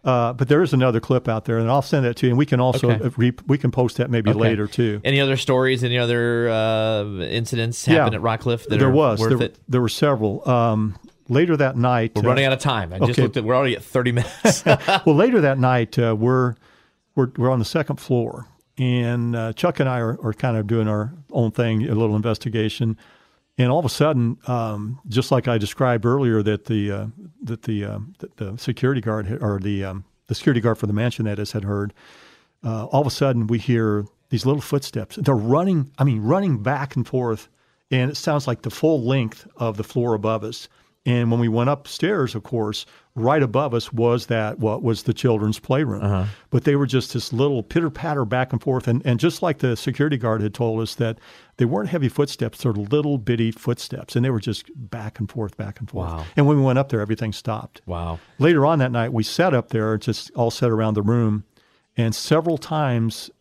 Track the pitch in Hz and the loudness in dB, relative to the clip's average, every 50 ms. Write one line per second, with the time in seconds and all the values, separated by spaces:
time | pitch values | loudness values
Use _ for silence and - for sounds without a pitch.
0 | _ 139 127 123 117 117 127 123 135 120 147 151 185 170 147 131 127 131 117 113 | _ 2 2 2 2 0 0 -2 2 4 4 4 4 4 4 4 4 4 2 2
1 | - - 131 127 - - 113 110 - - 117 113 113 113 127 143 139 - - 147 | 2 2 0 0 2 0 -4 -2 -2 -2 -2 0 2 2 2 2 2 2 0 0
2 | 131 120 120 - - 127 120 123 147 147 - 123 123 127 120 123 - 120 117 107 | 2 0 0 0 0 2 4 2 2 2 2 2 2 2 2 2 2 2 2 2
3 | 113 120 - - 120 123 123 - - - 135 147 - 131 110 - 127 117 - - | 0 -4 0 2 2 2 2 0 -2 -2 0 2 2 0 2 2 0 0 0 -2
4 | 120 123 120 117 107 104 107 104 113 113 113 104 104 101 - - 120 113 104 104 | -2 0 0 0 2 2 2 4 4 2 2 0 -2 -4 0 0 0 0 0 -2
5 | - - 139 139 139 135 135 127 - - 131 127 131 131 131 120 123 123 120 123 | -2 0 2 2 2 2 0 0 0 2 2 2 4 2 2 0 0 0 0 0
6 | 123 117 120 120 117 117 120 117 117 120 113 110 110 113 110 110 110 110 110 107 | 2 2 2 2 2 0 0 0 0 0 0 0 0 2 0 0 0 0 0 -2
7 | 104 104 101 95 85 64 - 117 117 - - 120 113 117 117 - - - 156 160 | -2 -4 -6 -6 -6 -4 -2 -4 -4 -2 -2 -2 -2 -2 -4 -4 2 4 4 4
8 | 143 117 110 101 90 113 110 113 - 123 117 113 - - 110 104 135 135 131 147 | 4 2 0 0 -2 -2 -2 0 -2 -2 -4 -4 -2 -2 2 2 4 4 4 4
9 | 156 131 110 104 110 113 135 120 120 - - _ _ - 120 127 123 113 - - | 4 4 2 2 2 2 2 2 0 -2 -4 _ _ -2 0 0 2 0 0 0
10 | 156 147 139 117 107 107 98 - - - 127 120 117 117 110 110 107 107 98 - | 2 2 2 2 0 -2 -2 -2 -2 0 2 2 2 2 2 2 0 -2 -4 -8
11 | - - _ _ _ - 120 135 170 175 165 143 143 131 131 123 120 127 127 120 | -16 -20 _ _ _ 0 2 2 4 4 2 2 2 0 2 0 2 2 2 2
12 | 113 113 - 107 107 117 127 135 139 135 135 131 - 143 131 110 95 82 90 95 | 0 0 -2 0 2 2 4 4 2 2 0 0 0 -2 -2 -2 -4 -6 -2 0
13 | 117 120 120 135 127 113 - 135 107 107 127 127 139 131 117 - - - - 131 | 0 0 2 2 2 2 2 -2 0 2 2 2 2 2 0 -2 -6 -4 -2 0
14 | 123 123 120 120 113 - - - - 143 139 - - 170 139 - - - 196 190 | 0 2 0 0 -2 -2 -6 0 2 2 2 2 4 2 2 2 4 0 0 2
15 | - 165 151 143 202 254 247 220 151 139 135 135 127 127 127 123 117 110 - - | 4 4 4 6 6 4 4 4 4 4 2 2 2 2 2 2 0 0 0 0
16 | 120 117 110 107 110 123 127 131 127 123 117 _ _ _ _ _ _ _ _ _ | 2 2 2 2 2 2 4 4 2 0 0 _ _ _ _ _ _ _ _ _
17 | _ _ _ - 131 123 - - 120 127 131 127 113 - - 165 147 - 143 - | _ _ _ 0 0 0 0 0 0 0 2 0 -2 -2 -2 -2 -2 -2 -6 -10
18 | - - 135 120 117 117 - - 120 - _ _ _ _ _ - 131 127 123 123 | -2 0 0 0 0 -2 -6 -12 -16 -20 _ _ _ _ _ -2 0 0 2 0
19 | 120 117 120 120 117 120 120 117 113 113 110 - - 175 160 - 147 131 127 123 | 0 0 0 -2 -2 -2 -2 -2 -4 -4 -4 -2 -2 -2 0 0 0 0 0 -2
20 | 117 113 120 - - 113 107 - - 131 117 110 107 104 117 113 110 107 107 104 | -2 -2 -4 -4 -4 -4 -4 -2 -2 -2 0 0 0 0 0 0 2 2 0 -2
21 | 107 120 165 170 143 _ - - 120 110 107 - 120 117 110 107 120 151 120 107 | -2 -4 -8 -14 -18 _ -2 0 0 0 2 0 0 0 2 0 0 0 0 0
22 | 117 110 107 107 107 117 110 - - 123 107 113 110 110 - - 123 113 110 - | 2 2 2 0 0 0 -2 -2 -4 -4 -2 0 -2 -2 -2 -2 -2 -2 -2 -4
23 | - _ _ _ _ _ _ _ _ _ _ - 127 123 131 165 175 123 - - | -10 _ _ _ _ _ _ _ _ _ _ 0 2 2 4 2 2 0 0 2
24 | 151 156 156 127 120 113 123 - _ - 123 120 113 110 107 104 104 107 123 139 | 2 2 2 2 0 0 -2 -4 _ -4 -4 -2 -2 -4 -6 -6 -8 -8 -10 -12
25 | _ - 101 127 123 - 139 127 117 127 120 113 104 101 - - 135 127 123 117 | _ -4 -2 -2 0 2 0 0 2 2 0 0 0 -2 -2 0 0 2 2 2
26 | 101 120 123 139 139 120 113 107 104 104 107 101 - - 117 107 101 104 98 101 | 2 2 2 2 2 2 2 2 2 2 0 -2 -2 -2 -2 -2 -2 -2 -4 -6
27 | 104 110 113 160 208 170 151 262 285 - 113 110 - - 110 104 101 101 104 104 | -8 -10 -12 -14 -20 -20 _ _ -10 -10 -10 -8 -6 -6 -4 -4 -4 -6 -8 -8
28 | 107 139 190 _ - - _ - 110 95 101 120 - - 123 - - 127 139 131 | -10 -12 -16 _ -20 -20 _ -12 -10 -10 -10 -8 -6 -6 -4 -2 0 0 0 0
29 | 101 110 107 107 107 92 113 - - 107 101 98 95 104 101 98 98 95 92 98 | -2 -4 -4 -4 -4 -6 -6 -2 -2 -2 -2 -2 -2 -4 -4 -4 -4 -6 -8 -10
30 | 95 _ _ _ _ _ 113 - - 170 139 117 104 123 110 - - 104 104 104 | -14 _ _ _ _ _ -8 0 0 2 2 2 2 0 0 0 -2 -2 0 0
31 | 117 120 - - 110 107 104 101 104 98 - 110 101 101 104 101 101 104 - _ | 0 -2 -2 -2 -4 -4 -4 -4 -6 -6 -6 -8 -6 -4 -4 -4 -4 -6 -8 _
32 | - - - - - - - _ _ _ _ _ - 117 113 110 110 - - 135 | -20 -20 -20 -20 -20 -20 -20 _ _ _ _ _ -8 -6 -6 -6 -8 -2 0 0
33 | 147 139 - - 143 135 127 117 113 107 120 117 104 - 123 117 113 107 104 104 | 0 0 -2 0 0 0 2 0 0 0 -2 -2 0 0 0 2 2 2 0 -2
34 | 104 104 _ _ _ _ - 113 - 131 139 147 - - - 139 135 - - 127 | -4 -6 _ _ _ _ -4 -2 0 0 0 0 -2 -2 -4 -4 -4 -4 -8 -8
35 | 104 - - - 165 135 135 113 101 113 127 156 175 196 190 160 139 139 _ - | -8 -8 -8 -2 0 2 2 2 2 2 2 2 4 2 2 0 0 -2 _ 0
36 | 135 143 123 110 104 110 156 190 202 190 143 107 104 123 143 139 143 139 - 131 | 2 2 2 0 0 2 2 2 2 0 -2 0 -2 -2 -4 -4 -6 -6 -4 -4
37 | 117 - - 131 123 117 110 107 - _ _ _ _ _ _ _ _ _ 135 131 | -4 -2 -2 -2 0 0 -2 -4 -6 _ _ _ _ _ _ _ _ _ 0 0
38 | 127 135 147 - - - 151 147 135 - 117 - - 120 - - - 156 160 143 | 0 0 -2 -4 -2 -2 -2 0 0 -2 -6 -4 -6 -10 -6 0 2 2 2 2
39 | 117 120 131 139 117 110 - - - - _ - 120 113 107 101 107 - - 127 | 2 0 0 0 0 -2 -6 -12 -20 -20 _ -4 -4 -4 -4 -4 -8 -6 -2 -2
40 | 120 120 113 107 101 110 110 110 101 110 117 - - - _ _ _ _ _ _ | 0 0 0 0 0 -2 -2 -2 -4 -8 -12 -12 -16 -18 _ _ _ _ _ _
41 | _ 123 120 120 120 117 117 120 120 117 110 117 120 135 143 139 139 - - - | _ 0 0 2 2 2 2 2 2 2 2 2 2 0 0 -2 -6 -16 -8 -4
42 | - 175 214 185 135 117 - 113 - - - 117 107 104 107 - - _ _ _ | -2 -2 0 0 -2 -2 -4 -8 -10 -6 -4 -2 -2 -2 -4 -8 -10 _ _ _
43 | _ _ _ 123 110 123 143 160 139 123 104 131 147 143 117 117 110 - - 113 | _ _ _ -2 0 2 4 4 2 2 2 0 0 2 -2 -2 -4 -4 -2 0
44 | 117 120 120 120 110 - 120 113 107 107 110 - 107 110 104 - - 117 117 98 | 2 2 2 2 0 -2 -2 0 0 -2 -4 -2 -2 -2 -2 0 0 -2 -2 -2
45 | - - 110 - - 127 113 107 104 107 107 - - - 135 135 156 131 101 98 | -2 -4 -4 0 2 2 2 2 2 0 -2 -2 -2 0 0 0 0 0 -2 -2
46 | - 101 101 95 92 104 101 - _ _ - 123 - 151 143 143 143 123 123 131 | 0 0 0 0 0 -4 -6 -10 _ _ -2 0 2 2 2 2 0 2 0 -2
47 | - - - 123 - - - 113 135 147 139 123 107 - - 170 170 156 135 - | -2 -2 -6 -8 -6 -4 0 0 2 2 2 -2 -4 -2 -2 0 0 0 -4 -6
48 | 143 160 151 143 127 104 123 127 127 - - 113 - 147 131 127 117 127 117 120 | -6 -4 -2 -2 -2 -2 0 -2 -2 -2 -4 -4 -2 0 -2 0 0 0 -2 0
49 | - - 123 113 147 175 160 - - 175 151 - - 131 120 110 - 147 127 - | 2 0 0 2 2 0 0 0 -2 -2 -2 0 0 -2 -2 -2 -4 -6 -2 0
50 | 143 156 147 127 113 117 110 110 104 107 101 - 120 113 110 110 113 107 - - | 0 0 0 -2 0 -2 0 0 -2 -4 -2 -2 -2 -2 -2 -2 -4 -6 -4 -4
51 | 120 113 113 - - - - - - _ _ - 131 117 143 196 208 175 156 170 | -2 -2 -2 -6 -14 -20 -20 -20 -20 _ _ -2 0 0 0 -2 -4 -2 -2 0
52 | 139 120 - - 147 139 - - 120 113 - - - 127 110 104 104 101 131 151 | 0 -2 0 0 -2 -2 -2 -4 -6 -6 -6 -4 -2 -2 -2 -2 -2 0 0 0
53 | 147 147 143 135 104 117 120 113 117 113 110 - - - 120 - - - - - | 0 0 -2 -2 0 -2 0 0 0 -2 -2 -4 -4 -4 -4 -4 -6 -12 -10 -12
54 | - - - 120 120 135 127 110 - - 104 - - - - 147 120 101 - 117 | -12 -4 -2 0 0 2 0 -2 -2 -4 -6 -6 -8 -16 -16 -16 -14 -14 -12 -10
55 | 107 107 - - 113 98 - 120 110 98 - - 107 101 101 - 113 - - 95 | -10 -10 -8 -8 -8 -8 -6 -8 -8 -8 -8 -10 -10 -10 -10 -12 -14 -10 -8 -8
56 | 90 85 82 80 78 82 - - 143 143 151 143 135 135 123 131 139 135 - 110 | -6 -6 -6 -8 -10 -4 0 2 4 4 6 4 4 4 4 2 0 0 0 -2
57 | 104 104 113 - 117 107 104 - - - 107 110 120 - _ - _ - 87 85 | 0 -2 -2 -4 -4 -6 -6 -8 -6 -6 -6 -6 -8 -14 _ -20 _ -10 -8 -6
58 | 85 85 82 82 - _ _ _ 135 - - 151 135 147 165 156 131 127 120 120 | -6 -6 -8 -8 -12 _ _ _ 4 4 4 4 4 4 2 2 0 0 0 -2
59 | 113 120 131 113 107 - - - 165 185 151 123 113 - - 113 107 110 110 107 | -2 -2 -2 -4 -4 -4 0 0 2 2 2 0 0 0 -2 -2 0 0 -2 -2
60 | - - 107 - - - - - 120 117 - - - 123 113 110 110 110 107 104 | -2 -4 -6 -6 -8 -12 -4 -2 -2 -2 0 0 0 0 2 2 0 0 0 0
61 | 101 101 117 120 117 110 107 104 101 _ _ _ _ _ _ _ _ _ _ - | 0 2 2 2 2 2 0 -2 -6 _ _ _ _ _ _ _ _ _ _ -2
62 | 117 113 107 - - - 147 160 160 170 165 143 - - 160 156 151 135 120 117 | -2 -2 -2 -4 -2 0 0 2 2 0 -2 -4 -4 -4 -4 -2 0 0 0 0
63 | 113 113 107 - - - - _ | 0 -2 -4 -6 -16 -18 -20 _